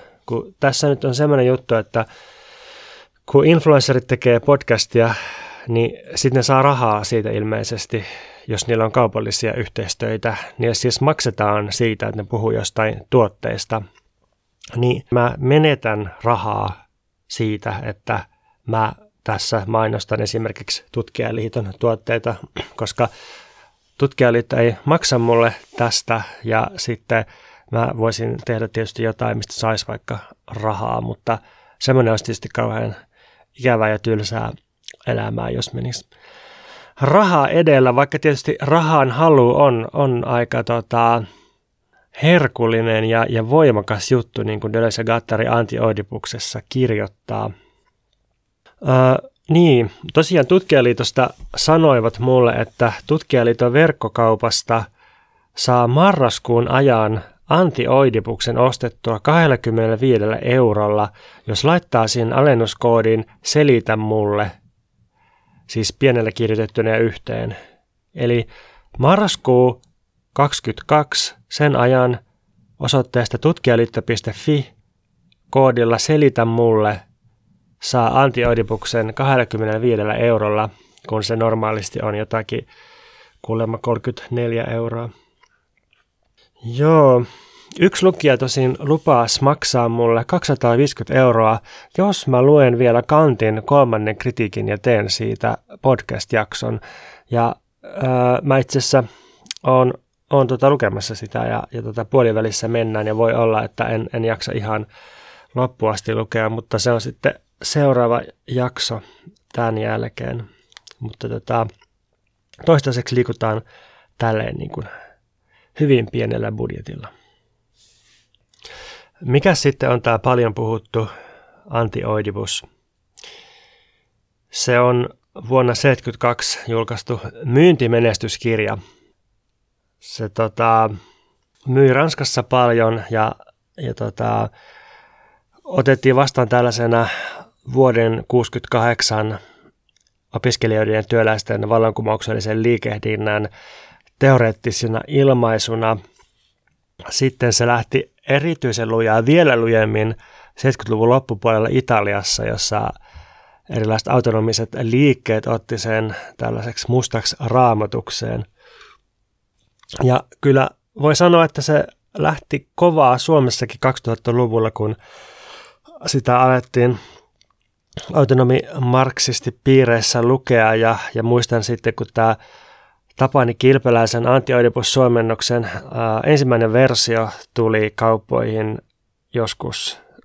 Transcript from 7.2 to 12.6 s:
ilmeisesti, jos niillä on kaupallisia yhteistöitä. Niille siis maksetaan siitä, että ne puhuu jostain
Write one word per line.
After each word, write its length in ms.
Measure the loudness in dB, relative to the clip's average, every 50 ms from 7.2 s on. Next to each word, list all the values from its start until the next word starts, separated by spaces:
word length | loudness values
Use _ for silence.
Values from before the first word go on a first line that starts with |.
| -2 -2
ilmeisesti, 760 | -4 -4 -4 -4 -4 -4 -4 -6 -8 -8 -8 -6 -6 -8 -8 -8 -14 -18 -20 -20 -20 -20 -10 -8
jos 180 | -6 -6 -2
niillä 180 | -2 0 0 0
on 80 | 0 2
kaupallisia 640 | 2 0 2 0 -4 -6 -4 -4 -4 -4 -4 -4
yhteistöitä. 800 | -4 -8 -8 -8 -10 -8 -8 -8 -6 -6 -6 -6 -4 -4 -6 -6 -6 -12 -16 -8 -4
Niille 160 | -2 -2 -2
siis 260 | 0 -2 -2 0 0
maksetaan 720 | 0 0 0 0 -2 -6 -4 -2 -2 0 0 -2 -2 -4 -4
siitä, 340 | -2 -2 -2 -2 -4 -6
että 160 | -6 -6 -8 -8
ne 40 | -6
puhuu 200 | -6 -4 -2 -2
jostain 500 | -2 -2